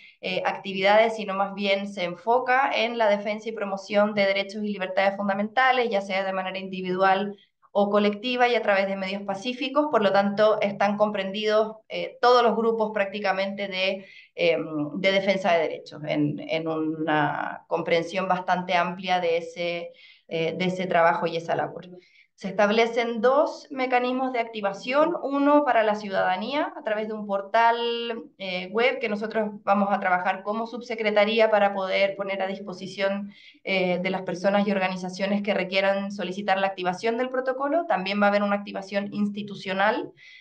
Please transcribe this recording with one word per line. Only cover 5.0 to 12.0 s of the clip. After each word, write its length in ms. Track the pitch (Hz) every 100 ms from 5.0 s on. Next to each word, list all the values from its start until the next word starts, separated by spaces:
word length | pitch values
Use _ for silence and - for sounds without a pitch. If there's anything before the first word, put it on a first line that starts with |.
| 196 196
fundamentales, 720 | 202 202 214 254 262 247 226
ya 140 | 196
sea 200 | 196 190
de 120 | 190
manera 240 | 190 185 190
individual 800 | 190 185 180 180 190 190 208 202 _ _ _ 202
o 140 | 202
colectiva 560 | 208 208 208 240 247 240
y 80 |
a 80 | 233
través 240 | 214 196 196
de 80 |
medios 280 | 196 190 202
pacíficos. 680 | 202 196 247 247 294 277 294
Por 100 | 220
lo 120 | 202
tanto, 480 | 202 202 202 214 208
están 360 | 202 202 202 208
comprendidos, 840 | 214 208 190 202 214 214 214 - _
eh, 300 | 180